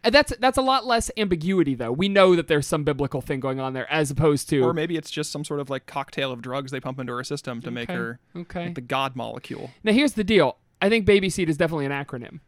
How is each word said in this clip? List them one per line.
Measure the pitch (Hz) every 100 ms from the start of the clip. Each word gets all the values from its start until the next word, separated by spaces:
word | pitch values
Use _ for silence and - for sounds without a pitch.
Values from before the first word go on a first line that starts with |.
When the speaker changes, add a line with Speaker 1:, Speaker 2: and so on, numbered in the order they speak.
Speaker 1:
And | -
that's, | 269 294 247
that's | 254 262
a |
lot | 262 262 233
less | 233 - -
ambiguity, | 208 175 160 190 147
though. | 123 117
We | 131 196
know | 196 185 175
that | 165
there's | 151 139
some | 160
biblical | 147 139 139 139
thing | - 139
going | 135 135
on | 131
there, | 131 120
as | 151 151
opposed | 143 156 147 -
to | 147
Speaker 2:
Or | 123 131
maybe | 165 165
it's | -
just | - 151
some | 143
sort | 147 147
of, | 135
like, | 135 -
cocktail | 143 135 - 139
of | 120
drugs | 123 131 135
they | 135
pump | 131 131
into | 123
her | 123
system | 123 143 - 120
to | 120
make | 120 117
Speaker 1:
Okay. | -
Speaker 2:
her, | 117 117 _ 175
Speaker 1:
Okay. | 170 180 175
Speaker 2:
like, | 165
the |
God | 123 135 135 127
molecule. | 117 - - - 131 _
Speaker 1:
Now, | 220
here's | 220 294
the | -
deal. | 196 214 139 - _ _
I | 196
think | 226 196
baby | 202 190
seat | 185 165
is | 147
definitely | 170 160 139
an |
acronym. | 139 139 123 120 143